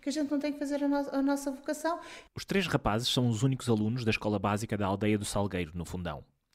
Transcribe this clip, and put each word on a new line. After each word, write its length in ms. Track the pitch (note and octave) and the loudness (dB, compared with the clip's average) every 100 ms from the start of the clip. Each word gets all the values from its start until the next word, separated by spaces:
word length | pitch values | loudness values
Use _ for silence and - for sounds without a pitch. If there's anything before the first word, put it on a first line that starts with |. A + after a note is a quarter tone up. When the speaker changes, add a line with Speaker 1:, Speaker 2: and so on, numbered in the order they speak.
Speaker 1:
que 80 | C#4+ | -4
a 20 | |
gente 200 | D4+ C#4+ | -2 0
não 80 | D4 | 0
tem 120 | D4 | -2
que 60 | C#4+ | -2
fazer 260 | C#4 C#4+ | -2 0
a 40 | C#4+ | 2
no-, 220 | C#4+ C#4 | 2 0
a 100 | C#4 | 0
nossa 300 | C#4 C#4 C#4+ | 2 2 -2
vocação. 480 | C4+ - D4+ D#4+ E4+ - - - - | -6 -4 -2 -2 -2 -6 -16 -16 -12
Speaker 2:
Os 80 | |
três 220 | - G3 F3+ | -2 0 2
rapazes 420 | D3 - G#2+ B2 | 0 2 0 2
são 220 | - B2 | 2 2
os 140 | A2 | 4
únicos 260 | C3+ C3 - | 2 2 2
alunos 340 | A2 G#2+ B2+ | 2 2 0
da 60 | A2 | 0
Escola 300 | G#2 G#2+ G#2 | 0 2 0
Básica 360 | G2+ G2+ A2 G#2 | 2 0 0 0
da 120 | G2 | 0
Aldeia 280 | G2 G#2+ G#2+ | 2 2 2
do 100 | G#2 | 0
Salgueiro, 460 | G#2 G2+ F#2 D#2+ F2 | -2 0 -2 -4 -6
no 100 | E2 | -6
Fundão. 400 | F2+ E2+ C#2+ - _ _ | -6 -6 -8 -12 _ _